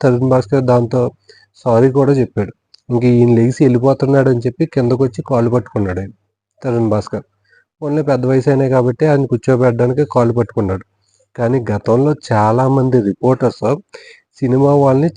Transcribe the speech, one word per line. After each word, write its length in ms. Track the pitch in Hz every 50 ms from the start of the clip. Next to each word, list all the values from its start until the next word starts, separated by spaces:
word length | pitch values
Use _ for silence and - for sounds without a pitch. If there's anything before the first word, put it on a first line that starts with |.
తరుణ్ 260 | - 135 123 120 131 131
భాస్కర్ 340 | 131 127 123 - 147 139 127
దాంతో 460 | 123 123 123 120 113 - 127 120 123 - _ _ - - _ _ _ _
సారీ 360 | _ - 127 117 113 127 135
కూడా 220 | 127 143 135 135
చెప్పాడు. 400 | 143 135 120 - - 113 101 87 - _ _ _ _ _ _ -
ఇంక 140 | 123 117 120
ఈయన 320 | 123 120 120 120 120 117
లేచి 160 | 113 117 123 127 -
వెళ్ళిపోతున్నాడు 720 | 151 131 123 120 123 135 135 - 139 131 139 139 131 135
అని 80 | 127 120
చెప్పి 280 | 117 127 123 - 165
కిందకు 360 | 156 - 139 123 120 131 123
వచ్చి 200 | 135 123 - - -
కాళ్ళు 240 | - 135 120 117 120
పట్టుకున్నాడు 500 | 117 123 - - - 110 101 95 90 92
ఆయన, 100 | 98 98 - _ _ _ _ _ _ _ _ _ -
తరుణ్ 240 | 131 117 117 117 110
భాస్కర్. 340 | 107 104 104 - - 202 - _ _ _ _ _ _ _ _ _ _ _
పోన్లే, 200 | 151 147 147 156
పెద్ద 240 | 147 143 139 131 123
వయసు 240 | 127 131 131 123 147
అయినా 180 | 139 135 139 131
కాబట్టి 380 | 135 131 120 127 120 - 156
ఆయన 200 | 156 147 143 139
కూర్చోబెట్టడానికి 760 | - 127 113 - - 131 120 131 123 117 117 123 123 127 139 151
కాళ్ళు 300 | - - 127 120 117 110
పట్టుకున్నాడు. 500 | 120 113 - - 120 104 95 95 92 - _ _ _ _ _ _ _ _ _ -
కానీ 280 | - 120 117 131 135 113 110
గతంలో 420 | 104 101 - - 113 123 139 151 151 147 - -
చాలా 360 | 120 107 107 110 113 123 131 131
మంది 320 | 135 135 127 131 127 123
రిపోర్టర్స్ 760 | 104 101 92 - - 123 131 123 131 117 - - 107 110 139 175 - _ - - - - - - _ _ _
సినిమా 400 | _ 139 123 127 131 143 143 143
వాళ్ళని 360 | 143 139 135 131 135 151 170 -